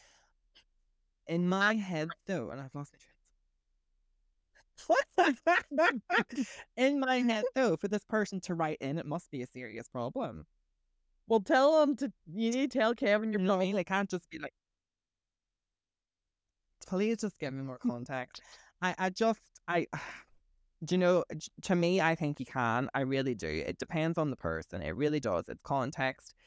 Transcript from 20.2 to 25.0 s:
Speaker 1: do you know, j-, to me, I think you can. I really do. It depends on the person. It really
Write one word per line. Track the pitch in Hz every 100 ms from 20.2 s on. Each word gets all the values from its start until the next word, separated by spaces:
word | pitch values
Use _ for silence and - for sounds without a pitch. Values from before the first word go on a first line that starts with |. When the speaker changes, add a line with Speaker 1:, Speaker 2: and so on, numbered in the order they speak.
| - _ _ _ _ _
Speaker 1:
do | 160
you | 185
know, | 180 180 - 156
j-, | - -
to | -
me, | 180 170 190
I | 160
think | 165 151 143
you | 127
can. | 131 117 117 135
I | 139
really | 131 135 131
do. | 110 80
It | 78 - -
depends | - 165 160 170
on | 156
the | 127
person. | 82 80 - 92
It | 78
really | 95